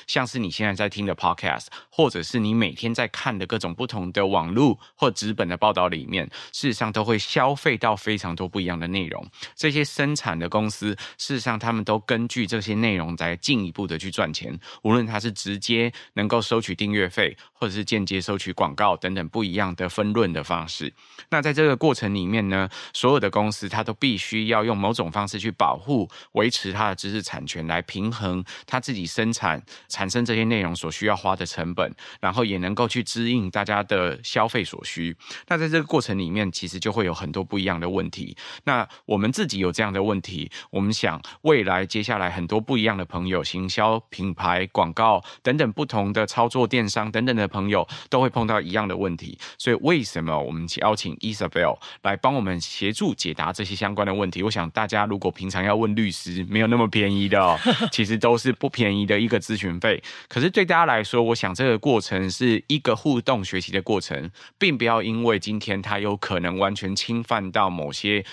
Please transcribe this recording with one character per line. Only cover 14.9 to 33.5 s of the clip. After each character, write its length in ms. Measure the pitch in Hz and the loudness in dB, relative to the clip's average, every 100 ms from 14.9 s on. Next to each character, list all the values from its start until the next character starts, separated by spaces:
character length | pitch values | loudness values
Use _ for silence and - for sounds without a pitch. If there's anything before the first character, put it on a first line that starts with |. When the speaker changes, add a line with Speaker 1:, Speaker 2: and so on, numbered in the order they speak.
Speaker 1:
论 160 | 117 110 | 4 4
它 140 | 107 | -2
是 100 | 113 | -4
直 260 | 101 98 101 | -6 -6 -4
接 360 | - 117 117 - - | 0 2 2 -2 -10
能 120 | - 104 | -2 2
够 160 | 120 | 2
收 180 | 104 117 | 2 0
取 140 | 110 | 0
订 160 | 90 104 | -2 0
阅 180 | 104 90 | 2 0
费， 280 | - 95 - - | 2 0 0 -18
或 160 | - 113 | -6 -4
者 40 | |
是 120 | 98 | -4
间 200 | 101 113 | -2 0
接 160 | 92 95 | 0 -2
收 160 | 90 98 | -2 -4
取 160 | 95 | -4
广 220 | 90 87 | -2 0
告 220 | 71 104 87 | 2 2 2
等 180 | 92 | 0
等 140 | 95 82 | -4 -4
不 160 | 117 | -2
一 80 | 104 | -2
样 200 | 87 98 85 | 0 -2 -2
的 120 | 92 | -4
分 240 | - 104 | 0 0
润 200 | 107 101 | 2 2
的 100 | 80 | 0
方 240 | 73 85 80 | -2 -4 -4
式。 260 | - 76 - - - - | -6 -8 -10 -20 -20 -2
那 120 | 156 | 0
在 120 | 151 | 2
这 120 | 143 | 4
个 120 | 156 127 | 4 4
过 180 | 156 | 2
程 180 | 127 107 | 2 0
里 140 | 101 90 | 0 0
面 220 | 110 98 | 0 2
呢， 200 | 95 95 - - | 0 0 -4 -12
所 200 | - 123 | 0 4
有 80 | 143 | 4
的 100 | 104 | 4
公 220 | 104 107 | 2 0
司 160 | 107 101 | -2 -6
它 160 | 110 | -4
都 100 | 110 | -4
必 220 | 110 139 101 | -2 0 0
须 320 | - 110 110 | -2 -2 2
要 160 | 113 | 2
用 120 | 110 104 | 2 2
某 160 | 101 | 2
种 160 | 117 85 | 0 0
方 160 | 90 101 | -2 -2
式 100 | 107 | -4
去 140 | 107 | -4
保 240 | 87 90 65 | 2 2 2
护、 340 | 95 135 90 - - | 0 0 0 -6 -6
维 180 | 104 113 | 2 2
持 220 | - 98 | 2 -4
它 160 | 98 107 | 0 0
的 80 | 92 | -2
知 160 | 98 | -6
识 100 | 107 | -6
产 240 | - - 71 | -6 -10 -8
权， 180 | 85 80 | -6 -2
来 120 | 82 | -2
平 280 | 90 98 104 | -4 -4 -4
衡 340 | 117 101 90 90 - - | -2 -2 -4 -6 -12 -4
它 140 | 127 | -4
自 140 | 123 | -2
己 100 | 113 | -4
生 260 | 85 - 110 | -4 -2 0
产、 300 | 117 98 76 - - - | 0 0 -2 -4 -20 -12
产 200 | - 95 | -6 -2
生 160 | 120 | 0
这 100 | 120 | 0
些 100 | 113 | 2
内 180 | 113 117 | 2 2
容 120 | 90 | 0
所 160 | 85 82 | -2 -6
需 140 | 78 | -2
要 100 | 107 | 0
花 220 | 98 98 92 | 0 0 -2
的 80 | |
成 300 | 87 - 82 | -2 -6 -4
本， 200 | 90 80 - - - | -2 -2 -4 -20 -6
然 120 | 98 | -2
后 100 | 98 | 0
也 140 | 117 95 | 0 0
能 160 | 90 | -2
够 140 | 104 120 | 0 0
去 140 | 123 | 0
支 260 | 110 113 117 | -4 -2 0
应 200 | 123 92 | 0 0